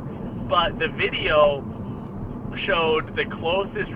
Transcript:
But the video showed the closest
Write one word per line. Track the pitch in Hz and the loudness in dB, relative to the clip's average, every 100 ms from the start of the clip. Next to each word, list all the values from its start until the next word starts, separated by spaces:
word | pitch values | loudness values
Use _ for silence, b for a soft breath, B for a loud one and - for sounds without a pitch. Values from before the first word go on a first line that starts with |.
| - - - - - | -8 -8 -8 -8 0
But | 175 165 135 | 2 2 0
the | 156 | -2
video | 143 202 254 185 156 147 139 110 - - - - - - - - - | 0 -2 0 4 6 6 4 -4 -8 -8 -8 -8 -8 -8 -6 -8 -6
showed | - 175 165 156 - | 0 2 4 2 0
the | 156 143 | -4 -4
closest | - 160 190 196 - - | -2 0 0 0 -4 -6